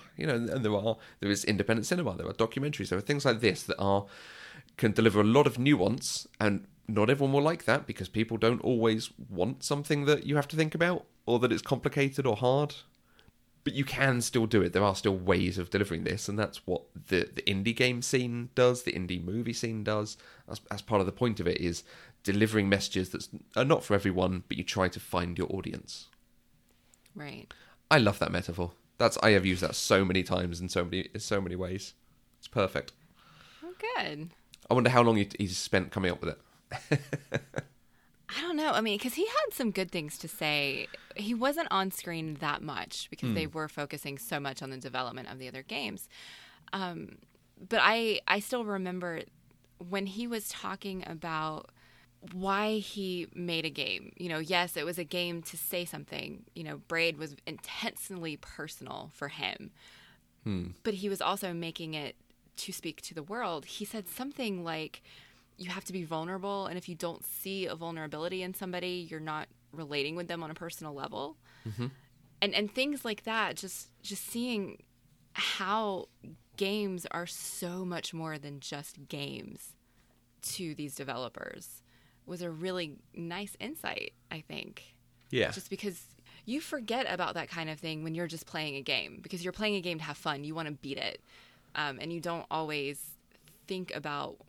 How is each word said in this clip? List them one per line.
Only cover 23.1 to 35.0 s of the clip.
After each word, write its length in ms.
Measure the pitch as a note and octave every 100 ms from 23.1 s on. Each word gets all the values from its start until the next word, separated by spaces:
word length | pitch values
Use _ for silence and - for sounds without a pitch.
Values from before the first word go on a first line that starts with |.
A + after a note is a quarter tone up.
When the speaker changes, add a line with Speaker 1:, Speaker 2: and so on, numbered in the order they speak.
| F2+ - - - -
Speaker 1:
are 80 |
not 180 | C3 -
for 120 | -
everyone, 500 | G2+ G2 F2+ F2+ F#2 -
but 100 | -
you 60 |
try 240 | F2 - F#2
to 140 | -
find 360 | - F2+ F2 F2
your 120 | F2+
audience. 540 | F#2+ - - - - - _ _ _ _ _ _ _ _ _ _
Speaker 2:
Right. 400 | - D3 C3 - - - - -
Speaker 1:
I 80 | D3
love 200 | G#2+ F#2+
that 140 | D#2+
metaphor. 400 | E2+ F2+ F2 F2 - _ -
That's, 180 | A#2 -
I 80 | A2
have 160 | G2+ F#2+
used 160 | F2+
that 120 | F2 -
so 280 | - G2+
many 180 | F#2+ F#2
times 360 | F2 F#2 F2+ F2
in 80 | F2+
so 160 | F#2
many, 240 | F2 F#2 -
in 60 | G#2+
so 200 | - G2+
many 140 | F#2
ways. 400 | F2+ F2+ F#2+ - - _ _ _ _
It's 100 | -
perfect. 440 | B2 F#2+ - - - _ _ - - - -
Speaker 2:
Oh, 80 | E4 F4+ A4 B4
good. 340 | - D3+ E3 - _ - -
Speaker 1:
I 60 |
wonder 160 | B2 B2
how 120 | B2